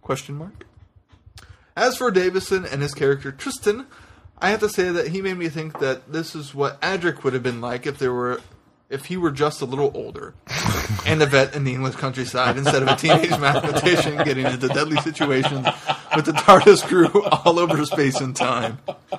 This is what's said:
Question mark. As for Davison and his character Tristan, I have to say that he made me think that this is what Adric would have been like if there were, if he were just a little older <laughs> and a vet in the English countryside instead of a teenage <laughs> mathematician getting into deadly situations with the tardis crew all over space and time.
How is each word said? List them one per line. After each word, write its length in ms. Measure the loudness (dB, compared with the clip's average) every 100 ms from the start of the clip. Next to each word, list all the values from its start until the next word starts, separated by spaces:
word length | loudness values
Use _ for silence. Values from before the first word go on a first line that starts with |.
Question 320 | -6 -6 -6 -14
mark. 300 | -14 -18 -20 _ _ _ _ _ -20 -20 -20 -20 _ -2
As 200 | -2 0
for 140 | 0
Davison 540 | 2 0 -2 -2 -4 -4
and 160 | -6
his 100 | -6
character 360 | -2 0 0 -4
Tristan, 540 | -10 -10 -4 -2 -2 -6 -20 -20 -20 -20 _
I 120 | -2
have 100 | 0
to 80 | -2
say 220 | 0 -2
that 180 | 0 -2
he 140 | -4
made 160 | -6 -4
me 100 | -6
think 300 | -6 -10 -4
that 340 | -2 -2 -6
this 220 | -8 -8
is 200 | -10 -14
what 260 | -4 -4 -2
Adric 420 | -4 -2 -2 -2
would 80 | -2
have 80 | -2
been 180 | -4 -6
like 260 | -8 -6 -8
if 120 | -4
there 140 | -4
were, 280 | -2 -4 -6 -10 -20 _ _ _
if 160 | -12 -8
he 100 | -4
were 140 | -2
just 300 | 0 -2 -2
a 20 |
little 260 | -8 -2 -2
older 400 | -2 -12 -12 -16 -20 -10 -4 -2
<laughs> 360 | -2 -4 -6 0
and 160 | 2
a 40 | 4
vet 300 | 4 4 0
in 80 |
the 80 | -4
English 240 | -2 -4 -4
countryside 600 | -6 -6 -6 0 0 0
instead 260 | 2 2
of 60 | 2
a 80 | 2
teenage 340 | 4 4 4
<laughs> 100 | 2
mathematician 760 | 2 2 0 0 2 2 2 0
getting 280 | 0 0 -2
into 220 | -2 -2
deadly 300 | 0 0 -2
situations 680 | -2 -4 0 2 0 -2 -4 -4 -6 -6 -2
with 120 | -2 0
the 60 |
tardis 500 | 0 8 8 10 8
crew 260 | 6 4 4 4
all 340 | 2 2 4 2
over 260 | 2 0 -2
space 340 | 0 0 0
and 160 | -4 -4
time. 420 | -2 -2 -4 -8 -12 -14 _